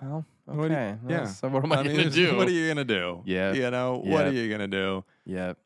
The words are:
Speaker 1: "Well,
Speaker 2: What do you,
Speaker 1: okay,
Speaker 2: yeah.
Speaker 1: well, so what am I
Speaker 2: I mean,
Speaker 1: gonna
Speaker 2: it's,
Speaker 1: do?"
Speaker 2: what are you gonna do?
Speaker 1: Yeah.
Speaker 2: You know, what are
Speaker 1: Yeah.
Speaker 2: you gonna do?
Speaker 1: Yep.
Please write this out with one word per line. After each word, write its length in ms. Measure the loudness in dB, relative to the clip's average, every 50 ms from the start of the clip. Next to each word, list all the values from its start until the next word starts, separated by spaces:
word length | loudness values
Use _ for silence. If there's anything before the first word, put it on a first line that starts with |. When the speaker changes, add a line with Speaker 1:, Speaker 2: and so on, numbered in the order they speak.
Speaker 1:
"Well, 240 | -10 -8 -8 -8 -8 -10 _ _ _
Speaker 2:
What 240 | -8 -4 -2 0 0
do 60 | 0
you, 60 | 0
Speaker 1:
okay, 180 | -2 -4 -6 -8 -4 -2
Speaker 2:
yeah. 160 | -2 -2 -2
Speaker 1:
well, 20 |
so 220 | -4 -6 -6 -4 -2
what 160 | 0 0 2
am 80 | 2
I 40 | 2 2
Speaker 2:
I 40 |
mean, 100 | 2 2 2
Speaker 1:
gonna 100 | 2 2 2
Speaker 2:
it's, 80 | 4
Speaker 1:
do?" 200 | 4 4 4 4
Speaker 2:
what 100 | 4 4 4
are 20 |
you 160 | 4 2 2 0
gonna 160 | 0 -2 0
do? 380 | 0 0 0 0 -2 -4 -6 -4
Speaker 1:
Yeah. 280 | -2 0 0 2 2 0
Speaker 2:
You 160 | 0 0 0
know, 280 | 0 0 -2 -2 -2 -2
what 280 | 0 2 2 4 4
are 40 | 2
Speaker 1:
Yeah. 100 | 2 0
Speaker 2:
you 80 | -2 -2
gonna 180 | -2 -2 -2 -2
do? 360 | -2 0 0 0 -2 -4 -6 -10 _ _ _
Speaker 1:
Yep. 340 | -8 -6 -6 -4 -6 -6 -10 _